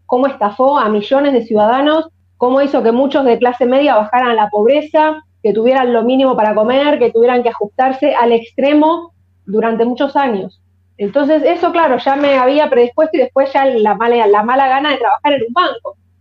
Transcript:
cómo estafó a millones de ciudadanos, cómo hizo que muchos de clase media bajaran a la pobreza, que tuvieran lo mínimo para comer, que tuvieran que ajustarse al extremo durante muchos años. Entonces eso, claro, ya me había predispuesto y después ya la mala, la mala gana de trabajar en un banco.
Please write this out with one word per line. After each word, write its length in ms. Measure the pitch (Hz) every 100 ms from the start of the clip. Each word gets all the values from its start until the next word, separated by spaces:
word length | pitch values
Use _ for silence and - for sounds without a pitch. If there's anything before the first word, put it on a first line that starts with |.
| -
cómo 220 | 254 269
estafó 520 | - 208 208 262 285
a 80 | 220
millones 460 | 208 208 269 285
de 120 | 254 226
ciudadanos, 640 | 214 214 254 294 320 320 _ _ -
cómo 240 | 247 269
hizo 200 | 285 285
que 120 | 226
muchos 320 | 233 277 294 262
de 120 | 226
clase 280 | 240 247 247
media 300 | 262 285 220
bajaran 340 | 214 247 247
a 40 |
la 160 | 226 208
pobreza, 720 | 208 220 294 302 311 311 311 - _
que 80 | 214
tuvieran 380 | 208 233 262 247
lo 120 | 226
mínimo 320 | 233 262 269 233
para 180 | 214 208
comer, 420 | 220 269 294 277
que 140 | 233
tuvieran 320 | 226 240 247
que 60 | 233
ajustarse 680 | 226 208 - 262 262 294 -
al 160 | 233
extremo 800 | 226 226 - 269 302 311 339 349 _ _ _ -
durante 380 | 208 226 226
muchos 320 | 233 247 277 285
años. 460 | 277 202 190 _ _ _ _ -
Entonces 460 | 202 277 285 311
eso, 280 | 330 339 339
claro, 240 | 339 320 254
ya 180 | 277 285
me 220 | 285 269
había 320 | 254 294 302
predispuesto 480 | 233 240 311 311 311
y 40 |
después 300 | 247 262 269
ya 140 | 277 269
la 300 | 240 214 196
mala, 300 | 233 240 208
la 160 | 202
mala 240 | 220 262 269
gana 220 | 269 302
de 60 | 269
trabajar 360 | 226 214 294
en 100 | 277 226
un 60 |
banco. 440 | 285 349 - - - _ _